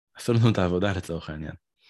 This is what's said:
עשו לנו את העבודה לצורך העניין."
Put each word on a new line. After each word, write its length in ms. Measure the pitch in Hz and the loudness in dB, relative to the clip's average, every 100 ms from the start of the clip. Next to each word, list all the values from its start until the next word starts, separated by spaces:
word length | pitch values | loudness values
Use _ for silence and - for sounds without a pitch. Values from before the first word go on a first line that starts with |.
| _ - | _ -10
עשו 180 | - | 0
לנו 160 | 117 113 | 4 4
את 60 | 101 | 4
העבודה 360 | 90 90 101 95 | 2 0 0 -4
לצורך 320 | - 82 - | -6 -8 -8
העניין." 260 | 78 78 - _ _ _ | -10 -12 -14 _ _ _